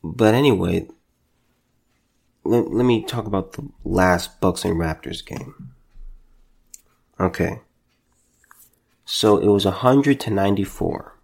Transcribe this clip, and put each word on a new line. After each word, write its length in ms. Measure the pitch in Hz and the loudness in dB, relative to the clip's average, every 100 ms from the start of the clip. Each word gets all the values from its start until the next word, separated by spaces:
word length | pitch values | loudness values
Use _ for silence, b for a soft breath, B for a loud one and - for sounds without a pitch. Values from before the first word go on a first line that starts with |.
But 300 | 82 87 107 | -12 0 2
anyway, 560 | 120 143 101 87 87 - - _ _ _ _ _ _ _ _ _ _ _ _ _ _ | 4 4 2 0 -2 -4 -18 _ _ _ _ _ _ _ _ _ _ _ _ _ _
let, 260 | - 117 - | 0 0 0
let 140 | 110 | 0
me 180 | 123 113 - | 2 2 -2
talk 200 | 120 104 | -8 -4
about 280 | 101 - | -4 -4
the 160 | - - - - | -12 -16 -12 -4
last 560 | 92 92 87 - _ | 2 2 2 -2 _
Bucks 240 | 95 87 87 | -2 0 -2
and 100 | 85 | -2
Raptors 500 | 82 80 - - - | -2 -6 -10 -14 -12
game. 480 | - 127 - 131 _ _ - - - _ _ _ _ _ - _ _ _ _ | -14 -14 -18 -20 _ _ -18 -18 -18 _ _ _ _ _ -20 _ _ _ _
Okay. 420 | 92 - - - _ _ _ _ _ _ _ _ _ _ - _ _ _ - | -2 0 -4 -4 _ _ _ _ _ _ _ _ _ _ -20 _ _ _ -10
So 320 | - 110 104 | 0 4 4
it 100 | 104 | 4
was 180 | 101 98 | 4 2
a 60 | |
hundred 480 | 92 127 139 143 135 | 0 4 4 4 0
to 80 | - | 0
ninety-four. 880 | 101 98 101 95 - 85 - - _ | 0 0 0 -4 -6 -6 -6 -12 _